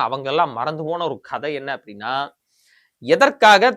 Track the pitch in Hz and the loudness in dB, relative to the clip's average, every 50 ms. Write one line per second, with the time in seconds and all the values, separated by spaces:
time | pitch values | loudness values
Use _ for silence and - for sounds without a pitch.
0 | 131 113 131 139 135 135 143 165 175 151 120 113 120 151 160 156 156 151 170 175 | 0 0 -4 -6 -6 -4 0 0 0 0 -2 -6 -6 -6 -6 -6 -6 -6 -6 -6
1 | 170 151 131 101 _ - 139 117 147 147 147 139 135 139 135 123 _ 110 104 101 | -4 -6 -6 -8 _ -10 -10 -8 -8 -6 -8 -8 -8 -10 -10 -12 _ -18 -18 -12
2 | 107 117 131 139 143 - _ _ _ _ _ _ _ _ _ _ _ _ _ _ | -8 -6 -6 -6 -6 -8 _ _ _ _ _ _ _ _ _ _ _ _ _ _
3 | 120 120 160 190 269 269 269 - 226 214 208 196 214 254 208 | 0 0 2 4 4 2 2 4 6 6 8 8 6 2 2